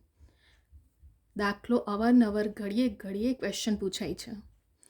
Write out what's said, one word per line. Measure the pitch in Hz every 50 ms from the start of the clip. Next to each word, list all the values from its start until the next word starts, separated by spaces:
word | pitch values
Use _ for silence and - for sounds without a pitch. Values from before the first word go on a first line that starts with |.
| _ _ _ _ - - _ _ _ _ _ _ _ _ - - _ _ _ _ - - _ _ _ _ _
દાખલો | 208 208 202 202 - - - 240 240
અવારનવાર | - - 208 202 220 240 247 247 233 208 202 214 208 214
ઘડીએ | 208 - 214 202 202 233 254 254
ઘડીએ | 202 - - 196 196 202 214 254 262
ક્વેશ્ચન | - - 208 196 - - 226 208
પૂછાય | 202 202 196 190 - 202 - 185
છે, | - - - 214 202 - - _ _ _ _ _ _ _ _